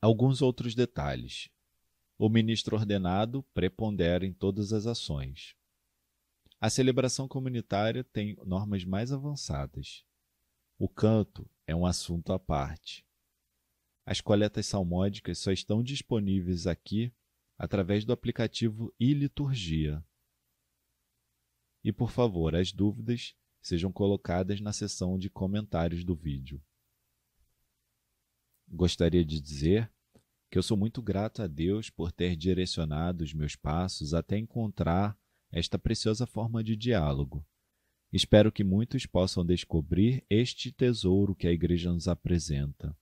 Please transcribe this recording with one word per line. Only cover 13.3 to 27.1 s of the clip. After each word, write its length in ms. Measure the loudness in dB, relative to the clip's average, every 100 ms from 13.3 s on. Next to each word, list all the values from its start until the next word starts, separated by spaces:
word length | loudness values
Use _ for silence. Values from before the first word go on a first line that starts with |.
| _ _ _ _ _ _ _ -6
As 160 | -6
coletas 440 | 2 4 4 0 -4
salmódicas 720 | -2 -2 0 0 -2 -8 -6
só 140 | -2
estão 320 | -2 0 -2
disponíveis 840 | -2 -6 -4 -2 0 0 0 -2 -2
aqui 480 | -4 -4 -4 -4 -8 _ _ _ _
através 440 | -6 -2 0 0
do 80 | 0
aplicativo 800 | -4 -2 -2 -4 -2 -4 -2 -10 0
e 140 | 2
Liturgia. 880 | 2 0 -4 -4 -4 -2 -2 0 -4 -8 _ _ _ _ _ _ _ _ _ _ _ _ _ _ _ _ _
E, 80 | -4
por 180 | 0 -2
favor, 460 | 2 2 2 2 2
as 160 | 0
dúvidas 640 | 2 0 0 -4 -4 -6 -18 _ _
sejam 300 | -4 -2 -2
colocadas 680 | 0 0 0 0 -2 -2 -4
na 140 | -4
seção 460 | -6 -6 -4 -2 -2
de 100 | -4
comentários 720 | -4 -4 -2 -4 -2 -2 -2
do 120 | -4 -4
vídeo. 440 | -4 -6 -8 -14 -16 _ _ _ _